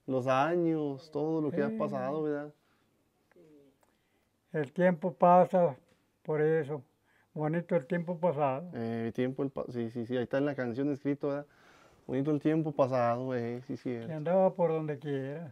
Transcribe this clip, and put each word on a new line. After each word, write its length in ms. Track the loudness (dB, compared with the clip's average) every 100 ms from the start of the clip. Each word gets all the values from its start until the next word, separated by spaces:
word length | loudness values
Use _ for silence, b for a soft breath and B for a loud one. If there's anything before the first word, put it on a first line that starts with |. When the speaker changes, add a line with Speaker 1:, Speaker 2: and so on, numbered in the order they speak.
| -4
Speaker 1:
Los 180 | -2 2
años, 800 | 2 4 2 2 0 -2 -6 -6
todo 280 | -4 -2 0
lo 120 | 0
que 100 | 0
ha 60 | -2
Speaker 2:
Sí. 60 | -2
Speaker 1:
pasado, 420 | -4 -4 -4 -2
¿verdad? 280 | -2 -4 -8 -16 _ _ _ _ _ _ _ -20 -20 -20 -20 _ _ _ _ _ _ _ _
Speaker 2:
El 200 | -4 -4
tiempo 400 | 2 2 2 -4
pasa, 640 | 4 8 8 8 4 2 0 _ _ _ _
por 180 | -4 0
eso. 420 | 2 2 -2 -8 -12 _ _ _ _
Bonito 420 | -6 -2 -2 0
el 120 | 0 0
tiempo 300 | -4 -4 0
pasado. 520 | 0 2 0 0 -6
Speaker 1:
Eh, 300 | -6 -4 -4 -4
el 40 |
tiempo, 300 | -2 -2 -2
el 80 | -4
pa-, 140 | -4 -6
sí, 220 | -4 -6
sí, 160 | -6 -4
sí, 100 | -4
ahí 60 |
está 160 | -2 -2
en 80 | -2
la 80 |
canción 340 | -2 -4 -2 -2
escrito, 360 | -2 -2 -2 -4
¿verdad? 180 | -4 -8 b b b b b -4
Bonito 240 | -2 0
el 80 | 2
tiempo 320 | 2 2 0
pasado, 640 | 2 2 4 2 0 -2
eh, 260 | -4 -4 -6 -8
sí, 100 | -8
sí. 220 | -6 -6 -6
Speaker 2:
Que 60 |
andaba 420 | -6 0 2 2
por 160 | 2 0
donde 280 | 0 -4 -6
quiera. 500 | -4 -4 -4 -8 -12